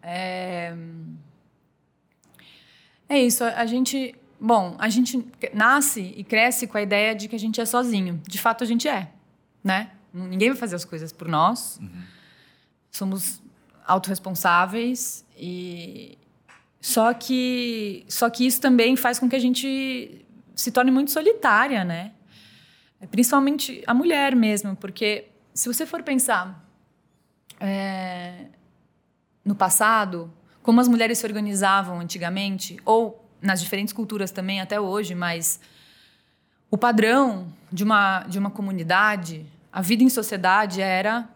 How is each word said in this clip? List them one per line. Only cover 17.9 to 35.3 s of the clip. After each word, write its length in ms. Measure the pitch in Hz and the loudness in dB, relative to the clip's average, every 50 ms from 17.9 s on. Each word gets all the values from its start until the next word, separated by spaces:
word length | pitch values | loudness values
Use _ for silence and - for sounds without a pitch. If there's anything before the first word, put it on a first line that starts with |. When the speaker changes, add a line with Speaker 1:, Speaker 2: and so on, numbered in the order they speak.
| 196 - - - | -8 -10 -12 -8
Speaker 1:
só 220 | - - 240 233 | -2 0 0 0
que 160 | 233 - 247 | 2 2 2
isso 160 | 254 247 254 | 2 2 2
também 340 | - 277 254 240 226 233 262 | 4 4 6 6 6 4 4
faz 240 | 254 - 240 247 247 | 4 2 0 0 2
com 100 | - 247 | 0 2
que 60 | 240 | 2
a 40 | 269 | 2
gente 840 | 240 247 254 254 254 269 269 269 269 269 262 254 240 - - - - _ - - _ _ _ | 2 2 2 0 -2 -4 -4 -4 -4 -4 -6 -8 -10 -12 -16 -20 -20 _ -20 -20 _ _ _
se 160 | - - 254 | -6 -6 0
torne 200 | - 247 247 262 | 2 4 4 6
muito 200 | 262 262 285 277 | 6 4 2 2
solitária, 720 | - 320 311 381 453 453 - 269 214 208 247 285 277 220 185 | -2 2 2 2 2 4 4 4 4 4 4 2 0 -2 -2
né? 280 | 175 170 165 180 208 - _ _ _ _ - - - _ - _ _ _ _ _ _ _ _ - - | -2 -4 -6 -8 -12 -16 _ _ _ _ -20 -20 -20 _ -20 _ _ _ _ _ _ _ _ -20 -6
Principalmente 720 | - 196 247 - - 277 269 277 285 285 - - 254 - - - | 0 2 2 4 4 4 4 2 0 -2 -4 -6 -8 -10 -4 0
a 60 | 240 | 2
mulher 420 | 247 302 349 330 294 277 277 269 | 2 4 4 2 4 2 4 4
mesmo, 400 | 247 226 214 214 202 208 202 190 | 4 4 4 2 0 -2 -6 -8
porque 520 | - - 196 190 - 226 208 208 202 208 - _ _ _ _ _ | -8 -10 -14 -8 -4 -2 -2 -2 -2 -6 -14 _ _ _ _ _
se 140 | - - 240 | -6 -4 -4
você 180 | 240 - 320 | -2 -4 -4
for 180 | 311 - 339 - | -6 -8 -8 -4
pensar, 600 | - 277 262 247 - 233 190 180 190 190 160 - _ _ _ _ _ _ _ _ _ _ _ _ _ _ _ _ _ - _ | 0 0 0 2 2 0 0 0 -4 -10 -18 -20 _ _ _ _ _ _ _ _ _ _ _ _ _ _ _ _ _ -14 _
é... 840 | - 196 196 196 196 196 190 190 185 185 180 180 175 175 180 180 190 - _ _ _ _ _ _ _ _ _ _ _ _ _ _ _ _ _ _ _ | -4 -4 -2 -2 -4 -6 -6 -6 -8 -8 -8 -10 -12 -14 -14 -16 -20 -20 _ _ _ _ _ _ _ _ _ _ _ _ _ _ _ _ _ _ _
no 120 | 202 202 | -4 0
passado, 760 | 202 190 185 185 - 214 214 226 220 208 190 180 170 165 165 165 _ _ _ _ _ | 2 2 2 4 4 4 4 4 4 2 0 -4 -8 -10 -12 -16 _ _ _ _ _
como 180 | _ - 226 240 | _ 4 6 6
as 80 | 247 247 | 6 6
mulheres 300 | 240 233 226 226 233 226 | 6 4 4 2 0 -2
se 80 | - | -2
organizavam 720 | 220 214 214 208 208 202 190 196 196 190 196 196 180 180 175 | -4 -4 -4 -4 -4 -2 2 2 4 4 4 2 0 -6 -8
antigamente, 800 | 175 165 - 185 170 170 180 190 196 196 190 185 - - 170 165 - | -8 -8 -8 -6 -6 -6 -4 -4 -4 -4 -4 -6 -8 -10 -12 -8 2
ou 420 | - 220 226 233 214 220 - _ _ _ _ | 4 4 4 4 0 -4 -12 _ _ _ _
nas 180 | - 196 190 185 | -2 -2 0 0
diferentes 320 | 170 190 - 196 202 208 | -2 -4 -4 -4 -4 -4
culturas 380 | - - 226 202 214 208 196 185 | -6 -6 -8 -6 -4 -6 -6 -6
também 320 | 185 - 185 185 196 196 | -6 -8 -6 -4 -4 -4
até 180 | 185 185 208 208 | -4 -4 -2 -2
hoje, 360 | 208 190 185 208 214 175 180 | -2 -2 -2 -2 -4 -4 -6
mas 440 | 175 175 175 | -4 -4 -4